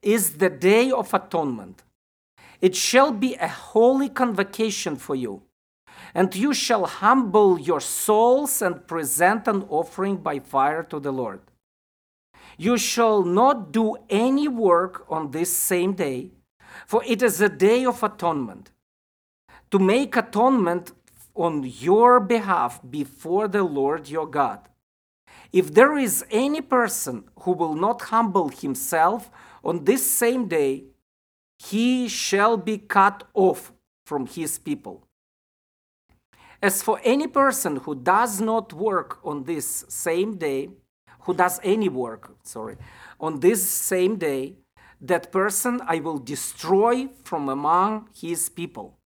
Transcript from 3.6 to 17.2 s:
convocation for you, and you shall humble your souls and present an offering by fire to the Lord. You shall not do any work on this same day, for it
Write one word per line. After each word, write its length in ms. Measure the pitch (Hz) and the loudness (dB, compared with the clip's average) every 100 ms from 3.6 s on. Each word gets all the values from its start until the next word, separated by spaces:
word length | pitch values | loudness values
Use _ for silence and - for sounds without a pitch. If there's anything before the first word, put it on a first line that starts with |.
| - 220 233 269 277 | -2 4 4 4 0
convocation 880 | - 247 196 196 - 220 196 180 139 | -2 -2 0 -4 -2 -4 -2 -6 -8
for 180 | - | -6
you, 280 | 135 120 98 _ _ _ _ _ - - | -6 -6 -10 _ _ _ _ _ -20 -10
and 200 | - 190 | 0 0
you 200 | 190 269 | 0 -2
shall 320 | 277 - 226 175 | -2 0 0 -2
humble 760 | - 202 262 233 196 208 175 | 0 2 2 4 4 6 4
your 220 | 143 160 | 2 -2
souls 800 | - - - 214 233 254 285 - | -2 -6 0 4 4 4 2 -2
and 260 | 196 165 - | -2 -4 -8
present 580 | 165 160 - 175 220 - | -6 -4 2 2 2 0
an 140 | 202 - | -2 -2
offering 500 | 151 165 - 196 196 | -4 -4 -4 -4 -2
by 220 | 160 143 | -4 -6
fire 440 | - 139 139 156 | -4 0 0 0
to 180 | 160 156 | -6 -8
the 100 | 139 | -6
Lord. 300 | 131 117 95 _ _ _ _ _ _ _ _ _ _ - - | -6 -6 -8 _ _ _ _ _ _ _ _ _ _ -20 -6
You 200 | 170 240 | 0 0
shall 460 | - - 226 214 | 0 2 2 4
not 500 | 175 180 254 269 175 | 2 4 4 2 -2
do 240 | 214 220 - _ | 0 0 -2 _
any 380 | 196 240 269 294 | 0 2 2 0
work 580 | 240 208 170 185 - - | 0 4 4 2 -8 -8
on 220 | 160 151 | -6 -6
this 200 | 147 170 | -4 -4
same 420 | - - 180 185 196 | -2 0 0 0 -2
day, 360 | 160 127 185 _ _ _ - - - | -4 -4 -10 _ _ _ -20 -20 -2
for 180 | 220 | -2
it 180 | 240 254 | 0 0